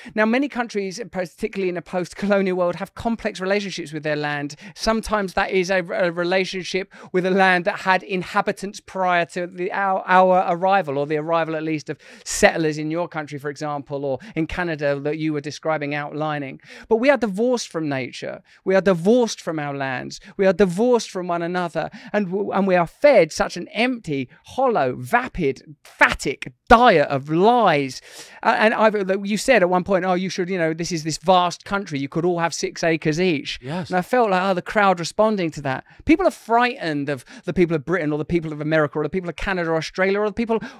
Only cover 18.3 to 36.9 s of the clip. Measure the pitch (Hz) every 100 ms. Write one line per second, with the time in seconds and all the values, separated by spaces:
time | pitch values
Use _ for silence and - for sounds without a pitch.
18.3 | - _ _ 190 190 190 175 180 247 226
19.3 | - - 156 143 139 135 127 139 - -
20.3 | - 190 190 196 175 247 240 - 190 180
21.3 | 170 170 180 175 165 151 226 233 208 185
22.3 | 190 202 190 196 180 165 _ 294 233 160
23.3 | - 190 180 165 - 247 240 170 139 127
24.3 | - - - 262 196 135 135 127 240 247
25.3 | - 139 - - - - - 262 - 151
26.3 | - - - - 233 247 165 143 135 143
27.3 | 165 208 247 202 147 135 - - - -
28.3 | - 214 240 220 - 220 208 190 196 202
29.3 | 208 - 233 180 180 180 190 185 180 185
30.3 | - 180 190 160 160 165 165 156 147 165
31.3 | 180 175 - - 202 190 143 139 165 175
32.3 | 170 165 - 185 - 170 165 160 151 185
33.3 | 143 - - 127 175 156 180 180 254 220
34.3 | 185 196 180 - 214 202 180 160 - 220
35.3 | 208 165 147 139 131 - - - 320 349
36.3 | - - 233 247 - 175